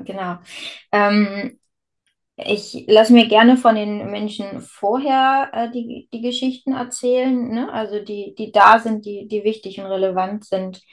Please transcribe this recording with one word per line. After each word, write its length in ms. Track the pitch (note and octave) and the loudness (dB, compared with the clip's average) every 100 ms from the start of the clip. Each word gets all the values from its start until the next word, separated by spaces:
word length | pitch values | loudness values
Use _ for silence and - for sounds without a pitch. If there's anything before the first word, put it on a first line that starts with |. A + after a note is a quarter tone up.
genau. 340 | - F#3+ F3+ F3 - - - - _ | -12 -8 -8 -10 -14 -18 -16 -18 _
Ähm, 680 | G#3 G3+ G#3 G3+ G3+ G3 - _ _ _ _ _ _ _ - | 2 4 4 2 -2 -10 -12 _ _ _ _ _ _ _ -12
ich 480 | - G#3 - - - | -6 -4 -6 -8 4
lass 220 | G#3+ A3 | 6 8
mir 160 | A#3+ A3 | 8 8
gerne 300 | G#3+ A#3 B3+ | 6 6 6
von 180 | A#3+ G#3+ | 4 2
den 360 | G#3 G#3 G3+ | 0 -6 -8
Menschen 500 | G3+ G#3+ G#3 G3 F#3+ | -8 -8 -8 -12 -12
vorher, 880 | - - G3+ B3+ C#4+ C4 C4 C4+ C#4 | -16 -6 -2 -2 0 2 2 2 -2
äh, 180 | A3+ A#3 | -6 -6
die, 380 | B3 A#3 - - | -8 -10 -14 -14
die 80 | A#3 | -8
Geschichten 520 | A#3+ B3 C4 B3+ C4+ | -6 -4 -4 -4 -4
erzählen, 760 | B3+ B3 - B3 B3+ B3+ B3 A#3 | -6 -6 -4 0 2 2 0 -2
ne? 180 | A3+ C4+ | -4 -4
Also 260 | A3 G#3 G#3 | -6 -6 -6
die, 320 | G3+ G#3 G3+ - | -8 -10 -10 -10
die 140 | G#3+ | -2
da 280 | G#3 G3+ A3+ | 4 6 6
sind, 260 | A3+ G#3+ G#3 | 2 -6 -8
die, 220 | G3+ G#3 | -12 -8
die 160 | G#3+ G#3 | -4 -4
wichtig 340 | G#3+ G3 G3 | -4 -8 -12
und 80 | F#3+ | -8
relevant 580 | F#3+ F#3+ F#3 F#3+ G#3 - | -4 -2 -2 -4 -6 -6
sind, 360 | F#3+ F#3 F#3 _ | -6 -6 -12 _